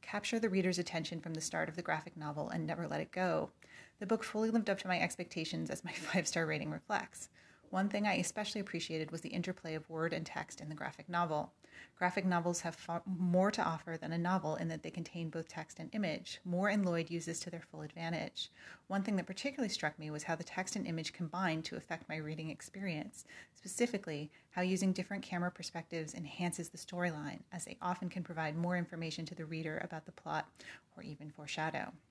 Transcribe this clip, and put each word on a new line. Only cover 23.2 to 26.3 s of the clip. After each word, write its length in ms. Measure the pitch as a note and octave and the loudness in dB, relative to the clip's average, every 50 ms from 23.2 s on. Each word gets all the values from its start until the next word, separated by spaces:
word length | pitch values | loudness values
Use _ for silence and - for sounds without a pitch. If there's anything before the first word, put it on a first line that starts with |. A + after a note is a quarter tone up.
| - - - - - - _ | -18 -16 -16 -18 -18 -20 _
specifically 760 | - - F#3 - - A#3+ A#3+ A#3 G3 - E3+ D#3 C#3+ D3+ D3+ - - - _ | -14 -12 -8 0 2 2 2 2 -2 -2 -2 -4 -4 -4 -6 -10 -16 -20 _
how 120 | - F3+ | 0 2
using 300 | F3+ F#3 F#3+ F3+ F#3+ F#3+ | 4 4 4 6 6 4
different 300 | F3+ - F3+ - G3+ G3 | 4 4 0 -2 -4 -6
camera 280 | - - F#3 F3 F3 F3+ | -4 -2 0 0 0 0
perspectives 640 | - - F3 - - E3+ D#3 - - E3 D#3+ D#3 - | 0 -2 -10 -6 -6 -6 -6 -4 -4 -4 -4 -4 -4
enhances 560 | - E3 C#3 | -6 -6 -6